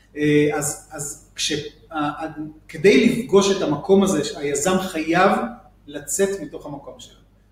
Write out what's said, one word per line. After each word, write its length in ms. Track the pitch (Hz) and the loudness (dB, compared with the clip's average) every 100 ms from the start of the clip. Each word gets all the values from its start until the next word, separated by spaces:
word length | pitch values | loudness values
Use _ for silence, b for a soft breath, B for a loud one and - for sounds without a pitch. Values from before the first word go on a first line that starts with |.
| B 147 | B -2
אה, 320 | 151 147 147 | 2 4 2
אז, 360 | 147 143 - - | 0 -6 -8 -14
אז 380 | 156 - - _ - | -14 -12 -14 _ -8
כש-, 340 | - 151 - - - | -6 -6 -8 -16 -12
ה-, 340 | 156 147 147 156 | -6 -6 -6 -10
ה-, 80 | 151 151 - - | -10 -12 -14 -18
כדי 400 | 151 190 - - | 2 4 6 4
לפגוש 500 | - - 196 196 190 | 2 2 4 4 0
את 40 | |
המקום 420 | 151 147 - 196 | -2 -2 2 4
הזה, 360 | 185 151 135 - | 4 0 -4 -6
היזם 380 | 143 135 185 185 | -6 -2 0 -2
חייב 520 | - 160 160 170 202 226 233 - - _ - | -2 -4 0 4 4 2 -4 -10 -20 _ -16
לצאת 540 | 147 - - 196 180 | -14 -6 -2 -2 -2
מתוך 240 | 147 156 147 | -10 -14 -14
המקום 340 | 143 - - | -14 -16 -20
שלו. 200 | - _ _ _ _ | -20 _ _ _ _